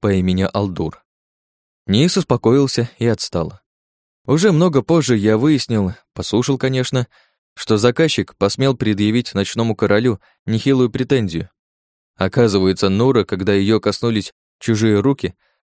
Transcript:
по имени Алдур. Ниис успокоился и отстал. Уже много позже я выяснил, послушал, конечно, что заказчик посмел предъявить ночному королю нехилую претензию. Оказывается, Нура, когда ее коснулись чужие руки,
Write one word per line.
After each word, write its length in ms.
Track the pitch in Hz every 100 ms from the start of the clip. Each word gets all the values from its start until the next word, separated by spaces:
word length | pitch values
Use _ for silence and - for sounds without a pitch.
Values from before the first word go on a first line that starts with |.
по 120 | 107
имени 340 | 95 92 92 95
Алдур. 500 | 101 101 87 - - _ _ _ _ _ _ _ _ -
Ниис 300 | 104 170 196
успокоился 760 | - 120 113 135 139 - 117 -
и 80 | 117
отстал. 540 | 110 - 90 78 - _ _ _ _ _ _ -
Уже 260 | 151 208
много 300 | 156 180 139
позже 340 | 117 165 120 113
я 200 | 104 110
выяснил, 540 | 147 143 - 110 95 - _
послушал, 440 | - - 107 123 131
конечно, 480 | 131 131 127 131 123 _ _ _ _
что 220 | - - 107
заказчик 580 | 120 120 160 - 98 -
посмел 400 | 101 - 135 127
предъявить 580 | 107 101 104 117 120
ночному 420 | 98 98 117 113 104
королю 420 | 101 101 123 101 _ _ -
нехилую 440 | 110 135 135 123
претензию. 600 | 110 127 135 101 80 85 _ _ _ _ _ _ -
Оказывается, 720 | 95 - 117 98 95 90 98
Нура, 360 | 98 127 123
когда 280 | 92 95 95
ее 260 | 101 98 110
коснулись 520 | 104 - 120 110 - - _ _
чужие 420 | - 110 110 104
руки, 340 | 135 139 - - _ _